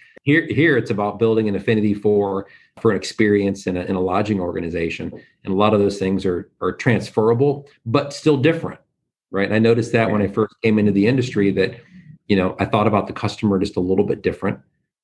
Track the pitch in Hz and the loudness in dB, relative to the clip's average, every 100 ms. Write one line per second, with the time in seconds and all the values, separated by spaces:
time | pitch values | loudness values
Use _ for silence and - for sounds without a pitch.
0 | - - - 156 - 123 165 127 113 101 | -20 -8 0 0 2 0 2 2 0 -2
1 | 104 101 113 110 107 98 107 110 107 104 | -4 0 0 2 0 -2 0 0 0 0
2 | 107 104 101 98 98 - _ - 113 95 | 2 2 2 -2 -8 -16 _ -4 0 0
3 | - - 107 104 98 95 - 90 90 95 | -2 0 2 2 0 -2 -4 -6 -4 -2
4 | 92 92 104 101 87 90 85 85 82 - | 0 0 0 -2 -4 -6 -4 -4 -4 -6
5 | 82 - - _ - 95 104 107 101 98 | -10 -12 -20 _ -4 0 2 4 2 0
6 | 95 95 92 87 - - 92 87 135 117 | -2 -2 -2 -4 -6 -8 -6 -2 0 0
7 | - - 110 120 143 139 - _ 117 139 | 0 0 2 2 0 -2 -8 _ -4 -2
8 | 143 - 156 139 143 160 - - _ _ | -2 -2 0 2 2 0 -4 -12 _ _
9 | _ _ _ 95 98 107 113 117 110 117 | _ _ _ -2 0 2 4 2 2 0
10 | 113 104 98 110 107 _ 113 107 104 98 | 2 0 0 0 -4 _ 0 2 2 4
11 | 104 131 120 104 98 95 92 - - - | 2 2 0 0 0 2 -2 -4 -20 -20
12 | - - - 101 92 - 98 107 107 104 | -20 -12 -2 0 0 -2 -2 0 2 0
13 | - - 107 - 107 98 98 - 90 95 | -2 -6 -6 -2 0 0 0 -2 -2 0
14 | 98 - - - 98 - _ _ _ _ | 0 -2 -4 -4 -6 -6 _ _ _ _